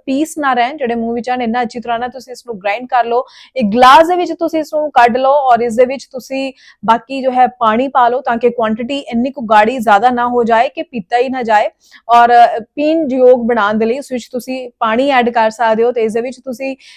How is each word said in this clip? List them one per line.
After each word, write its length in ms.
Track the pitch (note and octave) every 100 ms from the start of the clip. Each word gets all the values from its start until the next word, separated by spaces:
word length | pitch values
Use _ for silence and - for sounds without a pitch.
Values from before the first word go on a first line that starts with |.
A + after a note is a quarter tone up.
| -
ਪੀਸ 320 | C4+ D4+ -
ਨਾ 160 | C#4+
ਰਹਿਣ 240 | B3 A#3+ D4+
ਜਿਹੜੇ 180 | B3 A#3
ਮੂੰਹ 180 | A3+
ਵਿੱਚ 160 | A#3+ A#3
ਆਉਣ, 120 | B3+
ਇੰਨਾ 200 | A#3+ A#3+
ਅੱਛੀ 180 | A#3+ A#3+
ਤਰ੍ਹਾਂ 220 | A#3 A#3
ਨਾਲ 80 | B3
ਤੁਸੀਂ 240 | B3+ B3
ਇਸ 100 | B3 A#3+
ਨੂੰ 100 | G#3
ਗ੍ਰਾਈਂਡ 300 | G3+ A3 B3+
ਕਰ 180 | B3+ A#3
ਲਓ। 180 | A#3+ C4 - - C4
ਇੱਕ 120 | G#3
ਗਲਾਸ 340 | A3+ B3 D4 E4
ਦੇ 80 | F4+
ਵਿੱਚ 180 | E4+
ਤੁਸੀਂ 260 | D#4+ E4 D#4+
ਇਸ 140 | D4
ਨੂੰ 180 | D#4 D4+
ਕੱਢ 260 | C4 A#3+ B3
ਲਓ 140 | C4
ਔਰ 280 | C#4+ C4 A#3
ਇਸ 160 | A#3+ A3+
ਦੇ 100 | B3
ਵਿੱਚ 200 | C4+ -
ਤੁਸੀਂ 480 | B3+ - C4+ C4+ - _ _ G3+
ਬਾਕੀ 360 | A#3 - C4+
ਜੋ 100 | C4
ਹੈ 160 | B3+ B3
ਪਾਣੀ 400 | - A3+ A3 C4+
ਪਾ 220 | C4 A#3+
ਲਓ 120 | B3
ਤਾਂ 160 | B3+ A#3
ਕਿ 120 | A#3+
ਕੁਆਂਟੀਟੀ 480 | A#3+ A3 A3 A#3+ C#4
ਇੰਨੀ 340 | - A#3 C4
ਕੁ 100 | C#4
ਗਾੜੀ 360 | G#3+ G#3+ A3 C4
ਜ਼ਿਆਦਾ 320 | A3 G3+ B3
ਨਾ 180 | A#3+ B3
ਹੋ 160 | B3
ਜਾਏ 260 | A3+ A3+ C4
ਕਿ 140 | -
ਪੀਤਾ 340 | D#4+ A#3+ - A#3+
ਹੀ 120 | C4
ਨਾ 140 | C4
ਜਾਏ। 260 | A3+ G#3+ C#4 _ _ _ -
ਔਰ, 240 | A#3 A#3+
ਅਹ, 260 | A#3+ A3+ D#3 G#3+ -
ਪੀਣ 320 | D4+ E4 D4+
ਯੋਗ 360 | C4 B3+ B3+ A#3
ਬਣਾਉਣ 260 | A#3 G3+
ਦੇ 120 | A3 A3+
ਲਈ 120 | B3+
ਇਸ 140 | -
ਵਿੱਚ 180 | B3+ -
ਤੁਸੀਂ 380 | B3 A#3+ C4 B3 -
ਪਾਣੀ 300 | A3+ A3+ C#4
ਐਡ 200 | C4 A#3+
ਕਰ 200 | A#3 A3
ਸਕਦੇ 340 | A3 A3+ A3
ਹੋ 80 | A#3
ਤੇ 120 | B3
ਇਸ 100 | A3
ਦੇ 80 | A3+
ਵਿੱਚ 180 | B3 B3+
ਤੁਸੀਂ 360 | C4 A#3+ C4+ C4 _